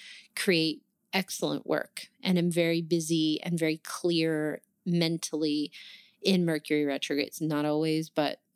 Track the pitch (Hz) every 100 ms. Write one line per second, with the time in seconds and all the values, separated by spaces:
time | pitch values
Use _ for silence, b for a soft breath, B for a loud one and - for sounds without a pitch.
0 | B B B - - 170 160 - _ _
1 | _ 190 180 - 156 147 - 156 - -
2 | - _ - 180 175 170 165 170 160 170
3 | 156 165 156 151 - 170 160 160 - -
4 | 180 170 160 156 151 - - _ - 170
5 | 165 170 - 156 156 151 147 B B B
6 | B B - 185 170 156 - 151 147 139
7 | - 143 - - 156 147 147 151 156 156
8 | 160 - 143 - _